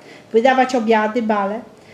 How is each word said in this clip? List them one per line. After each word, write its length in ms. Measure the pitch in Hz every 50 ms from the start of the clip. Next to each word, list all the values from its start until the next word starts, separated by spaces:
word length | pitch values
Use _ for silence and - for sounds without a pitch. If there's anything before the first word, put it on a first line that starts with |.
| - - - - - - -
wydawać 420 | 226 226 262 254 254 254 254 262
obiady, 480 | 247 220 220 226 214 214 214 214 247 226
bale. 380 | 214 214 202 196 196 208 233 - - - - - -